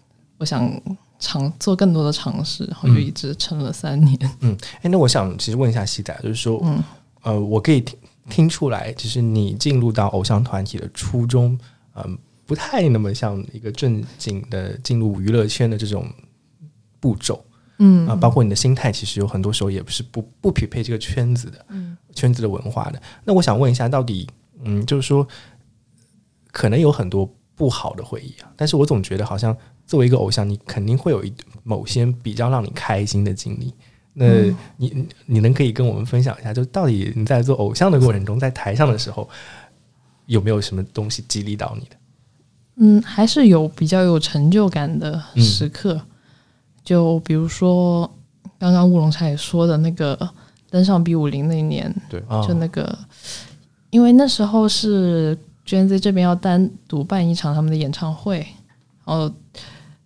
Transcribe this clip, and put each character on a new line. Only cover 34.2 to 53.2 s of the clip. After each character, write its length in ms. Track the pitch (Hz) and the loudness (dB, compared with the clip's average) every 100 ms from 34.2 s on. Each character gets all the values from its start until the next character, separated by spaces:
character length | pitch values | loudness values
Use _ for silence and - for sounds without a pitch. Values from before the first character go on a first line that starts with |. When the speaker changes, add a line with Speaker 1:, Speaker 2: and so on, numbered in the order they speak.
| 123 113 95 90 - - | 6 6 4 0 -8 -8
Speaker 2:
你， 160 | 127 | -6
Speaker 1:
嗯。 120 | 131 156 - - | -4 -8 -10 -2
Speaker 2:
你 140 | 113 | 2
能 120 | 113 | 4
可 120 | 127 | 4
以 80 | 131 | 0
跟 120 | 107 | 0
我 80 | 123 | -2
们 140 | 104 117 | -2 -2
分 160 | 123 | 0
享 140 | 127 - | 0 -2
一 40 | |
下， 100 | 110 | -6
就 100 | 110 127 | -4 -4
到 200 | 196 156 | -2 0
底 260 | 104 101 113 | 0 -2 -4
你 100 | 104 | 0
在 160 | 127 | 0
做 140 | 123 131 | 2 0
偶 180 | 104 | 0
像 160 | 117 190 | 0 2
的 80 | 147 | 4
过 140 | 127 | 4
程 120 | 101 | 2
中， 140 | 98 113 | -2 -4
在 100 | 131 | -4
台 260 | 127 101 | -6 -6
上 120 | 110 151 | 0 2
的 100 | 107 | 0
时 140 | - | -4
候， 180 | - - - - - - _ _ _ _ _ - | -10 -12 -16 -20 -20 -20 _ _ _ _ _ -2
有 140 | 113 | 0
没 100 | 104 | 2
有 100 | 107 | 0
什 140 | 104 | -2
么 80 | 92 | -6
东 260 | 98 - 104 | -6 -6 -8
西 140 | - 117 | -8 -8
激 140 | 104 | -8
励 140 | 101 104 | -6 -8
到 200 | 101 110 | -8 -10
你 40 | 123 | -14
的？ 100 | _ _ _ _ _ _ _ _ - | _ _ _ _ _ _ _ _ 4
Speaker 1:
嗯， 260 | 214 208 | 6 6
还 240 | - - 226 | 4 0 2
是 220 | 302 240 | 6 6
有 180 | 170 156 | 6 4
比 200 | 147 156 | -2 0
较 160 | 185 | 2
有 140 | 185 165 | 2 2
成 280 | - 151 147 | 0 0 4
就 200 | 202 196 | 4 2
感 300 | 156 147 156 | 0 -4 -4
的 220 | 151 156 - 123 | -4 -8 -6 2
时 320 | 113 104 147 | 2 2 -4
刻。 260 | - 202 | -4 -4
Speaker 2:
嗯。 80 | 156 - _ _ _ _ _ _ _ | -4 -6 _ _ _ _ _ _ _
Speaker 1:
就 340 | - 175 165 165 | 0 2 4 0
比 140 | - | 0
如 140 | 156 165 | -2 -2
说 600 | - 180 180 175 170 170 - - _ - - | 0 2 4 2 0 -2 -8 -20 _ -20 -4
刚 140 | 180 | 2
刚 160 | 180 180 | 6 6
乌 100 | 175 | 6
龙 120 | 156 | 4
茶 160 | 151 165 | 2 -2
也 100 | 143 | -2
说 300 | - 170 170 | -2 0 2
的 100 | 156 | 2
那 120 | 160 | 0
个 240 | 170 147 135 180 - - _ _ | 0 -2 -2 -6 -10 -20 _ _
登 140 | 180 | 2
上 180 | 185 185 | 4 4
B 120 | 170 | 2
五 140 | 165 147 | 2 0
零 200 | 139 151 | -2 -2
那 100 | 160 | 0
一 40 | |
年， 320 | 156 143 156 196 - | -2 -4 -4 -8 -8
Speaker 3:
对。 120 | 87 110 110 104 | -12 -4 -2 0
Speaker 1:
就 60 | |
那 120 | 170 165 | 0 -2
个， 160 | - | -4
Speaker 2:
啊。 240 | - - - - | -6 -8 -14 -20